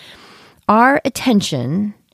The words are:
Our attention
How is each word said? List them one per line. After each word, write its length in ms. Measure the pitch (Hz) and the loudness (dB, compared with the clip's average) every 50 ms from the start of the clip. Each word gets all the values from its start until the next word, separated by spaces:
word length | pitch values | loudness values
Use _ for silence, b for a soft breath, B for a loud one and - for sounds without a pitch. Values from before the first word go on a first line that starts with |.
| B B B B B B B B B B B B _ - | B B B B B B B B B B B B _ 0
Our 320 | 208 226 240 262 285 - - | 2 4 4 4 2 0 -2
attention 880 | 262 - - - 262 220 202 156 - 156 127 120 127 160 196 208 208 - _ _ _ | -4 -6 -4 0 0 2 2 0 -2 -4 -4 -4 -4 -4 -4 -4 -6 -8 _ _ _